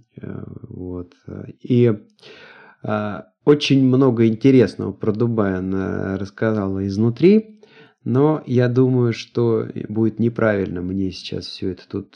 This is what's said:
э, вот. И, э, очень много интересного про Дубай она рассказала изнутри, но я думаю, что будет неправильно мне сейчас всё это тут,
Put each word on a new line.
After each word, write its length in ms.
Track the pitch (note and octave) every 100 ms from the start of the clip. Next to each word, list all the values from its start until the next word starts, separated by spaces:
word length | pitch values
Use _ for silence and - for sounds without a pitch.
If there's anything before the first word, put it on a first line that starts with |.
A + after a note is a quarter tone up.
| _ -
э, 240 | - - - - -
вот. 460 | - F2+ F2+ E2+ _ - F#2+ G2+ -
И, 320 | - B2 A#2+ G#2 - _ - - - - - _
э, 360 | A#2 G#2+ G#2 F#2 - _ -
очень 400 | D3 - C3+ C3
много 400 | B2+ C3+ A2+ A#2
интересного 640 | A2 C3+ C3 G#2 - G2+
про 200 | G2 A2
Дубай 440 | G#2 A#2+ A2 G2 F#2
она 600 | F#2+ F#2+ F#2+ F#2+ G2 F#2+
рассказала 680 | G2 - A2+ A2 G2 F#2+ G2
изнутри, 720 | G2 A#2 A#2 E3+ G#3+ G#3+ - _ - - _
но 380 | A#2+ A#2+ D3 D#3 -
я 220 | B2 B2
думаю, 440 | B2 C3 B2+ A#2+
что 540 | A2+ - - A#2+ A2 A#2 - -
будет 300 | G#2 A2+ G#2
неправильно 600 | A2+ A#2 A2+ G2+ F#2 F2
мне 280 | F2+ F#2+ F#2+
сейчас 340 | F2+ - G2 F2+
всё 240 | - G2
это 140 | F2+ -
тут, 260 | G2+ G2